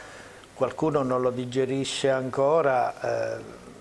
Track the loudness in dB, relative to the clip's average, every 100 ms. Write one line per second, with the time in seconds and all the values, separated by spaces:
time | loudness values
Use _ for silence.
0 | -16 -18 -18 -20 -18 -2 -2 0 0 2
1 | 2 2 2 0 -2 0 0 0 -2 0
2 | 2 2 0 2 4 4 4 4 2 -2
3 | -2 -2 -2 -4 -10 -14 -18 -18